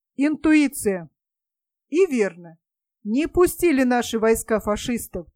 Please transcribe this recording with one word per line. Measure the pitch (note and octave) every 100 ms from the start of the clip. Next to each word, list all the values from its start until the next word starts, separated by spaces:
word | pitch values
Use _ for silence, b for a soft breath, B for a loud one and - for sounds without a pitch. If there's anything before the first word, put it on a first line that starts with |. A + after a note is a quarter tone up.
| _ -
"Интуиция". | C#4+ D4+ D#4+ D#4 C#4 - G#3+ F#3 E3 _ _ _ _ _ _ _ -
И | D#4+ F#4+
верно. | B3+ F#3+ F3 E3+ E3 _ _ _ _
Не | G#3 B3 E4+
пустили | F4 F4+ - F4 C4+
наши | B3+ B3 A#3 A3+
войска | A3 A3+ - G#3+
фашистов. | G#3+ G#3 - A#3 - F#3 D#3+